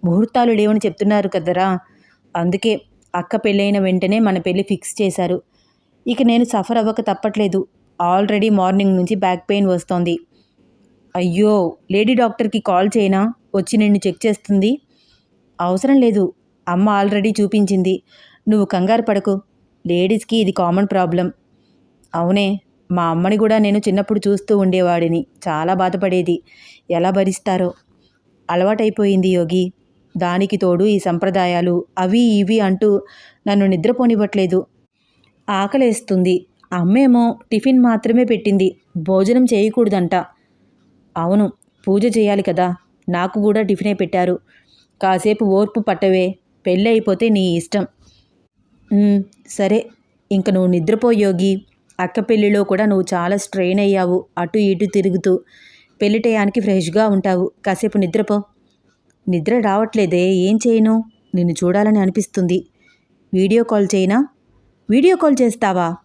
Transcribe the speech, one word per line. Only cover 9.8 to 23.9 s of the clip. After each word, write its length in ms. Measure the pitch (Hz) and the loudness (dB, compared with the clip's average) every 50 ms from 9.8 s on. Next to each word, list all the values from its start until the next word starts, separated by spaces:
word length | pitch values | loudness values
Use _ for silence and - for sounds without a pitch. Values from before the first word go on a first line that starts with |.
| 170 _ 185 180 175 170 170 165 - _ _ _ _ _ _ _ _ _ _ _ _ _ _ _ _ _ _ | -2 _ -4 -2 -2 -2 -4 -6 -8 _ _ _ _ _ _ _ _ _ _ _ _ _ _ _ _ _ _
అయ్యో, 600 | 180 180 180 170 180 208 214 214 208 185 165 - _ _ _ | -4 -4 -2 0 2 2 2 2 2 0 -2 -4 _ _ _
లేడీ 220 | 185 196 214 220 254 | -2 0 0 2 2
డాక్టర్కి 460 | 240 247 226 220 - 226 214 - 220 | 2 2 0 0 -2 -6 -4 -4 -4
కాల్ 300 | - - 190 180 190 208 196 233 | -2 0 0 2 0 2 0 0
చేయనా? 360 | 208 196 196 196 196 226 233 _ _ _ - | 0 2 2 0 0 -2 -4 _ _ _ -4
వచ్చి 220 | 196 185 - - 214 | -4 -4 -2 0 0
నిన్ను 220 | 214 208 202 202 - 190 | 2 2 2 0 0 -2
చెక్ 180 | 165 - - | -6 -2 -2
చేస్తుంది. 560 | 226 208 - _ - 202 196 190 214 254 294 _ _ _ _ _ _ _ _ _ _ _ _ _ _ _ _ | -2 -2 -2 _ -2 0 2 2 2 0 -2 _ _ _ _ _ _ _ _ _ _ _ _ _ _ _ _
అవసరం 360 | 175 175 185 190 - 269 277 277 | -4 -2 -2 0 0 2 4 4
లేదు, 360 | 254 233 214 208 190 180 - _ _ _ _ _ _ - | 4 4 2 2 0 -2 -4 _ _ _ _ _ _ -4
అమ్మ 220 | 180 180 196 214 208 202 196 | -2 0 2 2 2 2 0
already 300 | 202 202 208 190 220 214 - | 0 0 0 0 0 0 0
చూపించింది. 600 | 208 196 - 214 208 185 202 185 185 190 185 - _ _ _ - - - _ _ _ - | -2 0 2 0 0 2 0 0 0 0 -2 -4 _ _ _ -20 -20 -20 _ _ _ 0
నువ్వు 160 | 214 214 196 | 0 0 0
కంగారు 360 | 196 - 185 180 190 220 226 | 0 0 -2 0 2 0 0
పడకు, 400 | 214 220 214 196 196 - 196 196 - _ _ _ _ _ _ _ _ 170 | 0 0 -2 -2 0 -2 -4 -4 -4 _ _ _ _ _ _ _ _ -2
లేడీస్కి 500 | 175 175 180 190 220 214 - _ 226 226 | 0 0 2 0 0 -2 -2 _ 0 0
ఇది 140 | 214 185 | 0 0
కామన్ 360 | - - 185 175 170 190 202 196 | 0 0 0 0 2 0 0 0
ప్రాబ్లం. 400 | 202 190 180 175 160 175 180 180 - _ _ _ _ _ _ _ _ _ _ _ _ _ _ _ - | 0 0 0 0 0 -2 -2 -4 -6 _ _ _ _ _ _ _ _ _ _ _ _ _ _ _ -6
అవునే, 440 | 170 170 170 190 202 202 196 202 196 _ _ _ _ _ _ | -4 -2 0 0 0 0 0 -2 -6 _ _ _ _ _ _
మా 120 | 180 180 175 | -4 -2 -2
అమ్మని 340 | 165 160 165 175 190 208 214 | -2 -2 0 0 0 0 0
కూడా 200 | 220 214 220 220 | 2 2 2 2
నేను 200 | 214 202 202 214 | 2 2 0 0
చిన్నప్పుడు 440 | 202 214 | 0 0